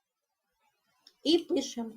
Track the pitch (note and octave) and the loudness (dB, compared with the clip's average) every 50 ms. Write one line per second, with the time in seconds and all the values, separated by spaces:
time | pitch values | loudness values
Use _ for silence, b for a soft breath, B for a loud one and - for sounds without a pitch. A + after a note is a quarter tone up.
0 | _ _ _ _ _ _ _ _ _ _ _ _ _ _ _ _ _ _ _ _ | _ _ _ _ _ _ _ _ _ _ _ _ _ _ _ _ _ _ _ _
1 | _ - - _ - C#4 E4 E4+ - - - - - - - A#3+ A3+ A3+ G#3+ | _ -20 -14 _ 2 4 4 4 2 2 -2 -2 -2 -2 -6 -8 -10 -10 -10